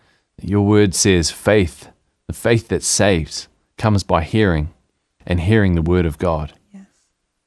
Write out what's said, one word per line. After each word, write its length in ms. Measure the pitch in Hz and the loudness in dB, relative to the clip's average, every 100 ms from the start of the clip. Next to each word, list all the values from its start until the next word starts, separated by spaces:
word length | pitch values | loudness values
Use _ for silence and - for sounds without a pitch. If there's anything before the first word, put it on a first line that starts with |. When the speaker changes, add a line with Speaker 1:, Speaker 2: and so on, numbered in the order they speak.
| _ _ _ _ | _ _ _ _
Speaker 1:
that 120 | - | -4
your 140 | 101 101 | -2 2
word 280 | 104 104 | 4 2
says 360 | - 104 90 82 | 2 2 2 0
faith, 580 | - - 107 85 - - _ _ _ - | -2 2 2 2 -4 -20 _ _ _ -14
the 60 | |
faith 360 | - 113 113 - | -6 0 0 0
that 140 | 87 | -4
saves, 680 | - - 101 87 73 - - _ _ - | -2 0 0 0 -2 -10 -16 _ _ -6
comes 240 | 113 101 | -2 0
by 200 | - 87 | 0 -2
hearing 480 | 78 110 104 78 78 - _ _ _ _ - | -2 0 0 0 -4 -10 _ _ _ _ -6
and 140 | 90 | -4
hearing 340 | 82 113 98 82 | 2 2 2 2
the 60 | |
word 240 | 80 90 82 | 2 0 0
of 120 | 76 | -2
God. 340 | 90 78 76 - _ | -4 -4 -6 -14 _
Speaker 2:
Yes. 80 | 196 196 _ _ _ _ _ | -20 -20 _ _ _ _ _